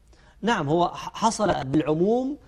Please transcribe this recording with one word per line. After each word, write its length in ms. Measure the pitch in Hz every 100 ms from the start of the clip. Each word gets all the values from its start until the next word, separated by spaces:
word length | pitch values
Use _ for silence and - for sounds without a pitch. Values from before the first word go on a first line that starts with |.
| _ - - -
نعم، 280 | 196 220 143
هو 180 | 170 175
ح-، 260 | - - -
حصل 480 | 220 214 202 147 135
بالعموم 720 | 151 151 156 190 240 262 294